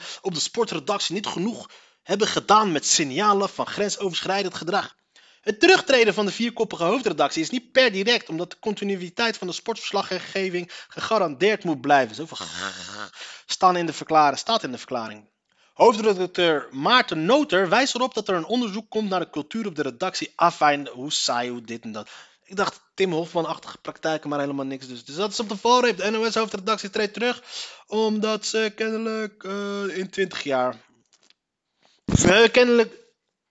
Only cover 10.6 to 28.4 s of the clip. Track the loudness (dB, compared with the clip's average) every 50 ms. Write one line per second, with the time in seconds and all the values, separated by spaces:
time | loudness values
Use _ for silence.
10.6 | -8 -8 -14 -18 -20 -18 -12 -8 -4 0 0 0 0 0 0 0 2 2 2 0
11.6 | -2 -2 -4 -2 2 4 4 4 4 2 -4 -10 -12 -12 -12 -12 -12 -10 -8 -8
12.6 | -8 -8 -8 -10 -14 -14 -14 -14 -14 -14 -16 -16 -18 -18 -18 -16 -10 -10 0 2
13.6 | 4 4 4 2 -2 -4 -6 -8 -4 2 4 4 4 4 2 0 -2 0 0 0
14.6 | -2 -4 -8 -10 -10 -8 -8 -6 -6 -8 -12 -16 -20 _ _ _ _ _ _ _
15.6 | _ _ _ 4 6 6 6 4 2 0 2 2 -2 -2 0 2 2 4 2 2
16.6 | -2 -6 -8 -2 2 4 4 4 4 2 -2 -2 2 4 4 4 4 4 2 2
17.6 | 4 4 4 2 2 2 0 -2 -4 -4 -4 -4 -4 -2 -2 -2 -2 -2 -2 -2
18.6 | -2 -2 -4 -8 -8 _ -4 -4 -2 -2 -2 -2 -4 -4 -6 -8 -8 -6 -6 -6
19.6 | -6 -4 -4 -4 -4 -4 -4 -4 -6 -4 -4 -6 -8 -8 _ 2 4 4 4 4
20.6 | 4 4 4 2 -2 -8 -10 -10 -8 -6 -4 -2 -2 -2 -2 -2 -2 -4 -6 -8
21.6 | -10 -10 -12 -10 -10 -10 -10 -10 -12 -14 -16 -20 -20 _ _ _ _ _ -4 -2
22.6 | -2 -2 -4 -8 _ _ _ -2 0 0 0 -2 -2 -2 -2 -4 -2 -2 -6 -8
23.6 | -10 -16 -18 -14 -14 -14 -10 -6 -4 -2 -2 -2 -4 -4 -4 -4 -4 -4 -4 -6
24.6 | -6 -6 -8 -10 -12 -14 -16 -16 -16 -12 -6 -6 -4 -4 -4 -6 -6 -6 -6 -2
25.6 | 2 4 4 4 4 2 0 0 -2 -2 -2 0 -2 0 0 0 -2 -2 -4 -4
26.6 | -2 -2 -2 -2 -4 -4 -2 -2 -2 -2 -2 -4 -4 -4 -4 -6 -10 -16 -14 -14
27.6 | -14 -14 -16 -20 -12 -4 -2 0 0 0 0 0 0 -2 -2 -4